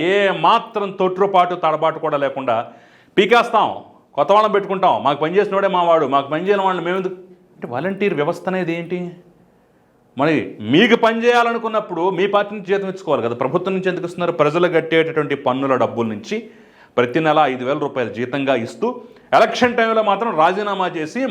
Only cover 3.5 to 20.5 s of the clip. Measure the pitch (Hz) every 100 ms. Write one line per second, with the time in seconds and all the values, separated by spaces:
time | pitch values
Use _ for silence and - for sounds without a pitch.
3.5 | 220 139 98 - - _ - 147 202 214
4.5 | 196 180 190 180 113 120 143 156 185 196
5.5 | 190 196 180 170 165 - 139 135 156 190
6.5 | 202 190 180 165 190 185 - - - _
7.5 | _ - 120 180 196 202 156 147 175 -
8.5 | 185 165 165 170 180 175 - - _ _
9.5 | _ _ _ _ _ _ 123 151 147 92
10.5 | - 107 147 220 233 226 233 240 240 240
11.5 | 233 220 214 202 175 185 175 196 202 202
12.5 | 208 170 196 190 185 - 131 117 120 131
13.5 | 170 185 190 185 170 170 - 175 - 151
14.5 | 165 175 156 160 160 160 156 143 143 131
15.5 | 131 139 127 110 113 113 104 - 214 -
16.5 | - - _ - - 123 165 160 151 147
17.5 | 127 123 151 143 135 113 104 123 139 135
18.5 | 127 113 - 233 254 - - _ - -
19.5 | - 247 233 226 220 208 196 233 160 165